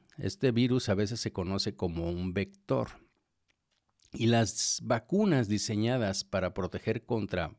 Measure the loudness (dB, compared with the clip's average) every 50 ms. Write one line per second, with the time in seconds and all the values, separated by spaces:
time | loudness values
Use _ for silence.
0 | _ _ _ -6 -6 -6 -2 0 0 2 4 4 2 4 2 2 2 2 2 2
1 | 0 0 -2 -4 -6 -4 -4 -4 -2 -2 -2 -2 -2 -2 -4 -2 -4 -2 -2 -2
2 | -2 -2 -2 -2 -2 -2 -2 -2 -2 -4 -6 _ _ -2 -2 -2 -2 -4 -8 -14
3 | -20 _ _ _ _ _ _ _ _ _ _ _ _ _ _ _ _ _ _ _
4 | _ _ -4 0 2 4 4 4 4 2 0 -2 -2 -2 -2 -4 -2 -2 -2 -2
5 | -2 0 0 2 4 4 4 4 4 2 0 0 0 0 0 0 2 2 2 2
6 | 0 0 -2 -4 -4 -4 -2 -2 -2 -2 -2 -2 -4 -4 -4 -4 -2 -2 -2 -2
7 | -4 -4 -2 -2 -2 -2 -2 -2 -2 -4 -8